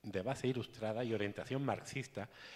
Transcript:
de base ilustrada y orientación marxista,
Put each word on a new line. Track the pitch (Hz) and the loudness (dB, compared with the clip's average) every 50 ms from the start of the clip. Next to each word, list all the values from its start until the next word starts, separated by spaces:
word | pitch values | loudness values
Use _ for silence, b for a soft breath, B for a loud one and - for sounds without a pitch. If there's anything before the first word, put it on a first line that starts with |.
| - | -6
de | 107 95 95 | 0 -2 0
base | 92 123 139 - - | 2 2 0 2 2
ilustrada | 127 131 123 110 - - - 113 107 110 113 123 | 2 2 2 -2 -4 -6 -2 -2 0 2 2 2
y | 117 113 | 2 2
orientación | 104 104 101 101 - 85 - 127 135 139 | 2 2 0 0 -4 -2 0 0 2 4
marxista, | 131 101 - - - - 139 127 - - 101 101 - B B B B B | 4 2 2 0 -4 -4 -4 -4 -4 -6 -6 -8 -8 B B B B B